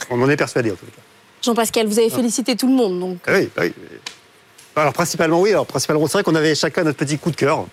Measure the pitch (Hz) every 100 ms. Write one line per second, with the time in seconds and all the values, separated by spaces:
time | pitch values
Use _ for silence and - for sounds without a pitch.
0 | - 120 135 151 127 139 113 92 - -
1 | - _ _ _ 247 226 220 247 220 214
2 | 226 262 240 208 240 226 254 262 214 180
3 | 185 180 - 185 110 - 85 - - 53
4 | - - _ _ _ - - 151 147 127
5 | 170 175 165 170 202 170 120 139 - 151
6 | 156 196 190 160 156 147 160 185 156 139
7 | 139 147 175 - 139 147 90